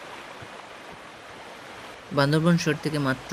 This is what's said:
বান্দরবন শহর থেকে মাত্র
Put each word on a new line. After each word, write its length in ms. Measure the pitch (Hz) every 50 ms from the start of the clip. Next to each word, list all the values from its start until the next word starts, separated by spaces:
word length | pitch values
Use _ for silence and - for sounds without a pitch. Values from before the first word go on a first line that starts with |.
| - - - - - - - - - - - - - - - - - - - - - - - - - - - - - - - - - - - - - - - - - -
বান্দরবন 440 | 139 143 139 139 151 160 160 175 175 165
শহর 200 | - 160 147 156
থেকে 160 | - 156 151 147
মাত্র 320 | 143 131 131 131 - -